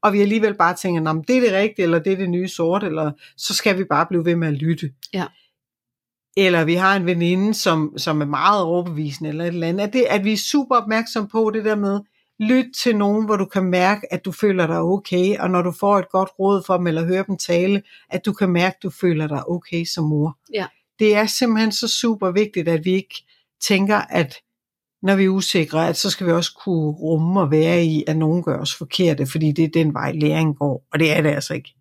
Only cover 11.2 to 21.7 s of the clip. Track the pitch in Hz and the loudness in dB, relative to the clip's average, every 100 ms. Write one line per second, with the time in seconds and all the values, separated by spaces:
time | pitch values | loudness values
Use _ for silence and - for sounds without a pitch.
11.2 | 208 226 220 214 214 214 202 202 202 _ | -4 0 0 0 -2 -2 0 -2 -6 _
12.2 | _ _ 214 254 247 - 247 214 202 208 | _ _ 2 2 2 -2 0 2 2 0
13.2 | 214 208 196 196 185 180 180 208 - 180 | 0 0 0 0 0 2 2 0 -4 -8
14.2 | - - 214 190 165 165 165 196 - 180 | -8 -2 0 2 0 0 0 -2 -2 0
15.2 | 185 208 185 180 175 170 202 202 185 190 | 0 0 0 0 0 -2 2 2 2 -2
16.2 | 190 _ 196 202 180 180 175 160 165 185 | -2 _ 0 0 2 0 2 0 0 -2
17.2 | 196 190 - 175 185 202 - - _ 185 | -2 -6 0 0 2 0 -2 -20 _ -6
18.2 | - 196 190 175 180 - 190 - 180 156 | -4 -2 0 2 0 -2 -10 -2 0 0
19.2 | 156 143 - 175 - 170 170 - 151 151 | -2 -4 -4 -8 -4 -6 -6 -4 -2 0
20.2 | 151 147 _ 220 185 _ _ _ 214 208 | -2 -4 _ -8 -8 _ _ _ 4 4
21.2 | 214 - 247 220 220 | 2 0 0 2 0